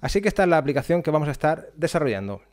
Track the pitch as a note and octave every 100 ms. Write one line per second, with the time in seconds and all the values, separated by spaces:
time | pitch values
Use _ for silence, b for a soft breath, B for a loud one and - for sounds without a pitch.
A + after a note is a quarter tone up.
0 | C3+ G3 G#3 F#3+ F#3 E3 C#3+ C3+ B2+ E3+
1 | E3 D3+ D3 C#3 D3+ D#3+ - - D#3+ F3
2 | C#3+ G2+ G2 G2 _